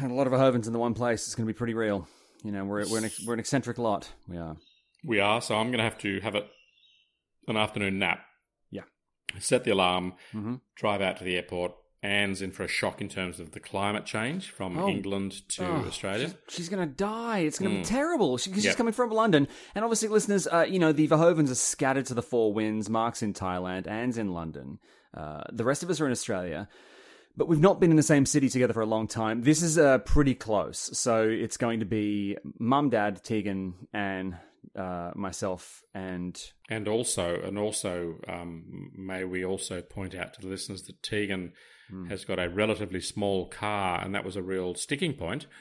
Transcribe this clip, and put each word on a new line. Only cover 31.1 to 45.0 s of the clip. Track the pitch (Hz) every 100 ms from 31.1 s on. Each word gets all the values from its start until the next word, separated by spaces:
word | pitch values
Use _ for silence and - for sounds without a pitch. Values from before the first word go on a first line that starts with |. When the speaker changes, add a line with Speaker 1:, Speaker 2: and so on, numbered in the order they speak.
| 113 110
Speaker 1:
it's | 110 110 -
going | 120 113
to | 101
be | 110 104 104 101 101 69 -
Mum, | 117 139 147
Dad, | 113 104 92
Tegan, | - 110 101 95 95 87 -
Anne, | 107 101 95 95 87 - _ -
uh, | 101 92 90 87
myself, | - 98 90 101 90 - - _
and | 98 95 90 90 - - - -
Speaker 2:
And | 110 104
also, | 113 120 - 87 87
and | 92 101
also, | 104 107 101 87 85 82 -
um, | 87 87 82 85 95 92 -
may | 95 95
we | 92 90
also | 92 95 - 92
point | 85 - 92
out | 95 87
to | -
the | 92
listeners | 95 - 95
that | - -
Tegan | - 107 101 95 87 - - - -
Speaker 1:
Hmm. | 95 90
Speaker 2:
has | 98
got | - 92
a | 90
relatively | 90 107 104 101 90
small | - - 101 98 90
car, | - 107 104 95 90
and | 95
that | 101
was | 95
a | 98
real | 92 92 90
sticking | 87 - 143